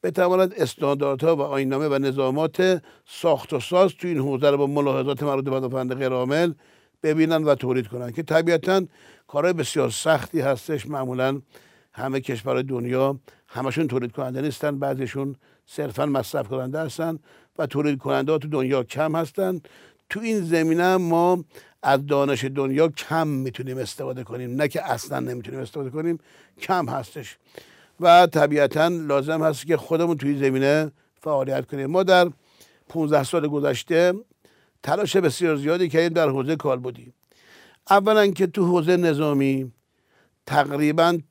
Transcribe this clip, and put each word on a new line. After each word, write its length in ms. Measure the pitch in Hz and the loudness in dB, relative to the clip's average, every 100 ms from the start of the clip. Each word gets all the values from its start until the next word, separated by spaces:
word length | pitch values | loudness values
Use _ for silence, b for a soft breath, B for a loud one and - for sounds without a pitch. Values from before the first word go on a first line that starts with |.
بتواند 500 | 185 170 180 185 185 | -4 0 2 4 2
استانداردها 800 | 175 139 - 143 143 139 135 156 165 | 2 -4 0 -2 0 0 0 2 2
و 60 | |
آیین‌نامه 460 | 151 139 135 135 151 | 0 -2 -2 -2 0
و 60 | 139 | 0
نظامات 840 | 139 135 131 139 160 - 185 180 b b b | 0 0 0 0 -2 0 2 2 b b b
ساخت 480 | - 170 143 - | -4 0 0 -2
و 60 | 147 | -6
ساز 340 | 113 180 190 | -2 2 2
تو 140 | - 180 | 2 -6
این 100 | 160 | -2
حوزه 320 | 135 131 143 | -2 2 2
رو 80 | 143 | 4
با 100 | 139 | 2
ملاحظات 560 | 147 143 135 131 135 | 0 0 0 -2 -2
مربوط 380 | 147 135 135 131 | -2 -2 -2 -2
به 80 | 131 | -2
فن 240 | 131 127 | -4 -4
غیرعامل 600 | 131 135 127 127 147 170 156 b b b b | -4 -2 -2 0 0 0 -2 b b b b
ببینن 400 | 156 156 160 160 | -2 2 2 2
و 120 | 156 139 | 2 0
تولید 320 | 127 127 113 | 0 -2 -2
کنن 240 | 123 123 | -8 -8
که 120 | 117 | -8
طبیعتاً 580 | 160 160 170 165 - 190 185 b b b b | 0 2 2 0 2 0 0 b b b b
کارهای 260 | 143 170 | -2 0
بسیار 360 | 170 139 156 127 | 0 -2 -2 -2
سختی 500 | 110 165 156 127 160 | -2 0 0 0 -2
هستش. 480 | 135 127 - 151 107 | -2 -2 -4 -8 -6
معمولاً 540 | 147 131 127 131 139 - b b b b | -8 -6 -2 -2 -2 -8 b b b b
همه 260 | - 131 135 | -10 -6 -6
کشورهای 440 | 135 120 120 127 | -6 -8 -4 -4
دنیا 560 | 135 127 120 127 135 139 b b b | -2 -6 -4 0 0 -2 b b b
همشون 400 | - 131 123 160 | -8 -6 -2 -2
تولید 240 | 123 120 | -2 -4
کننده 300 | 127 131 131 | -8 -8 -6
نیستن، 380 | 147 - 151 139 | -6 -4 -6 -4
بعضیشون 560 | 139 131 127 135 139 135 b b b | -4 -4 -6 -6 -8 -10 b b b
صرفاً 400 | - 147 107 147 | -8 -8 -4 -2
مصرف 420 | 139 120 147 107 | -2 -2 -6 -6
کننده 320 | 131 127 147 | -6 -6 -6
هستن 400 | 160 - 165 160 b b b - | -8 -6 -6 -6 b b b -8
و 80 | 151 | -4
تولید 320 | 139 147 139 | -2 -2 -2
کننده 340 | 139 139 135 | -2 -2 0
ها 60 | 156 | -2
تو 100 | 151 | -2
دنیا 360 | 147 131 135 | -4 0 0
کم 320 | 120 135 156 160 | -2 -4 -2 -2
هستن. 460 | 160 - 190 180 B B B B _ | -4 -4 -4 -4 B B B B _
تو 100 | 202 | -8
این 220 | 226 214 | -2 -2
زمینه 420 | 170 165 160 165 | 0 2 2 2
هم 180 | 185 185 | 4 2
ما 420 | 170 165 175 185 - B B B | 2 2 2 2 -4 B B B
از 220 | - 139 143 | 0 0 2
دانش 400 | 143 139 131 135 | 0 0 0 -4
دنیا 420 | 135 135 135 160 | -4 -2 2 0
کم 400 | 147 - 165 156 | 0 -4 -2 0
می‌تونیم 500 | 139 131 117 131 127 | -2 -6 -8 -10 -8
استفاده 460 | 117 - 135 127 | -8 -8 -10 -8
کنیم، 320 | 113 120 127 127 | -10 -10 -8 -2
نه 120 | 151 | -2
که 240 | 165 - | -2 -4
اصلاً 280 | 120 - 135 | -6 -4 -6
نمی‌تونیم 400 | 127 123 117 135 | -6 -8 -10 -12
استفاده 300 | 127 156 135 | -10 -8 -8
کنیم، 280 | 139 165 165 b b b b | -6 -4 -4 b b b b
کم 300 | - 185 143 | -2 -2 0
هستش 480 | 135 120 - 117 - B B B B B _ | -6 -8 -14 -16 -18 B B B B B _
و 280 | 170 170 175 | 8 8 8
طبیعتاً 600 | 151 147 147 143 156 165 | 6 2 4 2 4 2
لازم 560 | 170 156 139 139 160 | 0 0 0 0 0
هست 220 | 160 147 151 | 0 -2 -2
که 120 | 160 | -2
خودمون 400 | - 160 170 156 | 0 0 0 0
توی 200 | 143 143 | -2 0
زمینه 540 | 139 131 139 151 156 _ _ _ | 2 2 2 2 0 _ _ _
فعالیت 440 | 160 143 135 135 131 | -4 -2 0 -4 -4
کنیم. 200 | 143 135 | -6 -2
ما 180 | 175 | 0
در 260 | 185 180 175 - b b b b b | 4 6 4 0 b b b b b
پونزده 340 | 165 151 151 | -4 2 2
سال 240 | 131 175 151 | 2 -2 0
گذشته 680 | 147 143 127 - 165 180 185 233 _ b b b b | 0 -2 -2 0 2 4 0 -8 _ b b b b
تلاش 340 | - 165 202 196 | -4 -2 2 2
بسیار 380 | 170 - 170 151 | 2 0 0 0
زیادی 340 | 143 175 180 | 0 0 2
کردیم 240 | 156 170 | 2 2
در 160 | 165 156 | 2 2
حوزه 260 | 135 131 160 | 0 -2 -2
کالبدی. 580 | 147 127 127 120 120 _ _ b b b b b - | -2 -4 -6 -12 -20 _ _ b b b b b 2
اولاً 380 | 196 202 214 202 | 4 6 4 4
که 200 | 175 185 | 2 -2
تو 180 | 208 175 | 2 2
حوزه 320 | 180 156 180 | 2 2 2
نظامی 760 | 175 143 151 143 139 135 131 - _ _ _ _ _ _ - | 4 2 0 2 2 0 -4 -14 _ _ _ _ _ _ -2
تقریباً 720 | 143 143 143 151 156 170 175 - | 0 0 0 0 4 2 2 -4